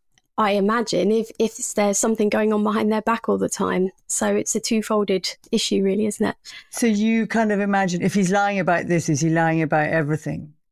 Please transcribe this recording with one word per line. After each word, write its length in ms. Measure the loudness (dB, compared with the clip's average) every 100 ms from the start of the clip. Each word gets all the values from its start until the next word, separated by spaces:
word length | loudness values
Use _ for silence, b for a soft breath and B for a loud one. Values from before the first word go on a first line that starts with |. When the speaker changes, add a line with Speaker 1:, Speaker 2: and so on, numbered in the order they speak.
| _ _ _ -2
Speaker 1:
I 140 | 0
imagine, 600 | 2 2 0 0 0 2
if, 200 | 0 -2 -2
if 340 | -2 -2 -6
there's 240 | 0 0 0
something 320 | 0 0 0
going 240 | 2 2
on 100 | 0
behind 280 | 0 0 0
their 100 | 0
back 260 | 0 -2 0
all 120 | -2
the 100 | -2
time. 400 | -2 -2 0 -2 -4 -8
So 300 | -2 0 0
it's 200 | -2 -4
a 40 |
twofolded 760 | -2 -2 0 -2 0 -2 -4 -10 -4
issue, 300 | -4 0 0
really, 240 | 2 0 -2
isn't 200 | -2 -2
it? 100 | -4 B B B
Speaker 2:
So 160 | -2 0
you 400 | 2 2 2 0
kind 260 | 0 0
of 80 | 0
imagine, 440 | 0 0 0 0
if 100 | 0
he's 180 | 2 2
lying 280 | 2 2 0
about 260 | 0 0 0
this, 240 | 0 0
is 100 | 0
he 80 | 2
lying 340 | 2 2 2
about 260 | 2 0 2
everything? 640 | 0 0 -2 -4 -8 -10 -18 _